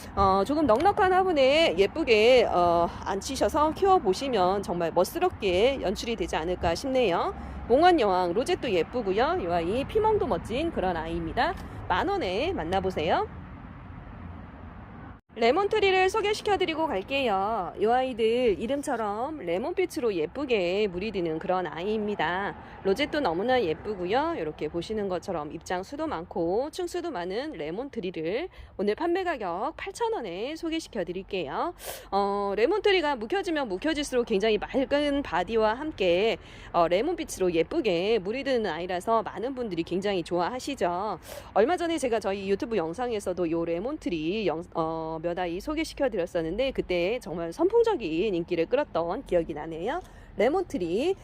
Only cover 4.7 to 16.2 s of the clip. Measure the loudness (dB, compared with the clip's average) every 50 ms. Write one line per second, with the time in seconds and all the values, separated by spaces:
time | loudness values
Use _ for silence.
4.7 | -2 0 0 2 4 4 4 4 2 0 0 0 0 0 0 2 4 4 4 4
5.7 | 4 2 -2 -2 -2 -2 -4 -4 -4 -4 -2 -2 -2 -2 -2 -2 -2 0 0 0
6.7 | 0 0 -2 0 2 2 4 4 2 2 0 -2 -4 -6 -10 -12 -12 -8 0 4
7.7 | 6 8 8 8 8 6 6 4 4 4 2 2 2 0 0 0 0 -2 0 0
8.7 | 2 2 0 0 -2 -4 -2 0 2 2 2 2 2 0 0 0 0 0 0 0
9.7 | -2 -2 -2 -2 0 2 2 4 4 2 2 0 -2 -2 -2 -4 -4 -2 -2 -2
10.7 | -2 -2 0 0 0 -2 -4 -4 -4 -4 -4 -4 -2 0 0 0 -2 -4 -8 -14
11.7 | -14 -10 -4 -2 0 0 0 0 0 -2 -2 -2 -2 -2 -2 -2 -2 -4 -4 -2
12.7 | -2 0 0 -2 -2 -2 0 2 2 2 0 -2 -6 -12 -14 -14 -16 -16 -16 -16
13.7 | -16 -16 -16 -16 -16 -16 -16 -14 -14 -14 -14 -14 -14 -14 -16 -16 -16 -16 -16 -16
14.7 | -16 -16 -16 -16 -16 -16 -16 -16 -18 -18 -20 _ -4 2 4 4 4 4 2 2
15.7 | 2 2 4 4 4 4 4 4 2 2